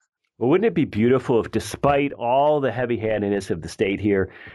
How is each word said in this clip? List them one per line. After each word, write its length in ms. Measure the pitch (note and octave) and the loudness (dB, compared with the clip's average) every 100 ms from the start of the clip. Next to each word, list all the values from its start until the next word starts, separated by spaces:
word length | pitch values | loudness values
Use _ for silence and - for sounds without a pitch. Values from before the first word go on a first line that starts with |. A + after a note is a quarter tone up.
| _ _ _ - | _ _ _ -4
Well, 120 | A#2 | 0
wouldn't 180 | F3 A3+ | 2 2
it 60 | |
be 120 | F3 A#2+ | 0 -2
beautiful 540 | G2+ A#2 B2+ - A#2+ | 2 2 2 2 0
if, 120 | F#2 | 0
despite 640 | A2 - - C#3 C#3+ C#3 | -4 -6 -2 0 2 -2
all 480 | - A#2 C3 D3 D3+ | -4 0 2 2 2
the 100 | C3+ | 0
heavy-handedness 800 | A2+ B2 A2+ A2 G#2+ G2+ G2+ G2 | -2 -2 -2 -2 -2 0 -2 -2
of 120 | F#2+ | -6
the 60 | D#2+ | -6
state 320 | - G#2 G2 | -2 -2 0
here, 320 | G#2 G2 F#2+ - - | 2 2 0 -6 -20